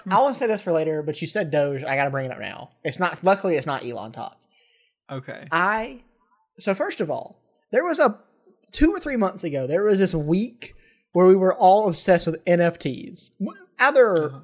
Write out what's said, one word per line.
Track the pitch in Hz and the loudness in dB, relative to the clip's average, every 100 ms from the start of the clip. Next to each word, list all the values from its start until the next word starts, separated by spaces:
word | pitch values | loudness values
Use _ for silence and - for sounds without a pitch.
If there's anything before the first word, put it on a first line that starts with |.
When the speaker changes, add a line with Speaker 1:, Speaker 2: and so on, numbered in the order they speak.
| 190 | -2
Speaker 1:
I | 196 | 2
wanna | 277 | 2
say | 254 233 | 0 -2
this | 208 | -2
for | 185 | -2
later, | 160 156 156 | -2 0 -4
but | 151 147 | -6 -6
you | 165 | -6
said | 214 165 | -4 -2
Doge. | 147 143 135 | -2 -2 -2
I | 127 135 | -4 -2
gotta | 139 | -2
bring | 135 131 | -2 -6
it | |
up | - | -10
now. | 101 - - _ | -12 -12 -16 _
It's | 156 139 | -8 -4
not, | 180 165 | -4 0
luckily, | 175 196 190 151 | 0 2 0 -2
it's | 131 | -2
not | 135 120 | -6 -8
Elon | 110 110 | -12 -12
talk. | 117 - - _ _ _ _ _ _ - | -14 -16 -16 _ _ _ _ _ _ -16
Speaker 2:
Okay. | 135 - - 143 | -14 -14 -16 -6
Speaker 1:
I, | 160 185 220 240 247 _ _ _ _ _ - | -2 -2 -2 -6 -14 _ _ _ _ _ -10
so | 208 | -4
first | 190 381 - | -4 -4 -4
of | 160 | -6
all, | 127 - _ _ _ _ | -6 -10 _ _ _ _
there | 233 339 | -2 0
was | 311 | 2
a, | 269 - _ _ _ _ _ | 2 0 _ _ _ _ _
two | - 311 | 2 2
or | 403 | 2
three | 294 247 | -4 -2
months | 190 190 | -2 -2
ago, | 170 139 131 | -6 -4 -2
there | 170 | 0
was | 208 196 | 2 2
this | 190 165 | 2 0
week | 147 180 240 - - - _ _ _ | 0 0 -2 -8 -20 -20 _ _ _
where | 175 185 | 4 6
we | 190 | 8
were | 185 - | 4 4
all | 190 202 214 | 6 6 2
obsessed | 156 - 175 170 | 0 2 2 2
with | 160 - | -4 2
N | 175 | 2
F | 170 170 | 2 0
Ts. | 147 123 - 175 - - | -6 -8 -12 -16 -18 -10
W-, | 196 - _ - | -10 -10 _ 0
other | 262 269 226 170 147 | 4 6 4 4 -2
Speaker 2:
Uh-huh. | 135 | -6